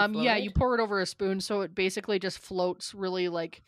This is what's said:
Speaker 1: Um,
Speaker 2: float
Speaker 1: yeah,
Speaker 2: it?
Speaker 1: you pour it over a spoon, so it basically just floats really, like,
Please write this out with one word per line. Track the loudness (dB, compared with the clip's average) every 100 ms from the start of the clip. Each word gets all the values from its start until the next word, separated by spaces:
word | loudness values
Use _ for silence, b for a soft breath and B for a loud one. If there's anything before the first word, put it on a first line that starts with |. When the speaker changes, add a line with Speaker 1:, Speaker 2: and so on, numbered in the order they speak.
Speaker 1:
Um, | 4
Speaker 2:
float | 4
Speaker 1:
yeah, | 2 2
Speaker 2:
it? |
Speaker 1:
you | 2
pour | 2 2 2
it |
over | 2 0
a |
spoon, | -2 0 0 0
so | -2 -2
it | -2
basically | 0 0 0 -2 -2
just | -2 -8
floats | -6 0 0 -2 -10
really, | -6 -4 0 0
like, | -2 -6 -10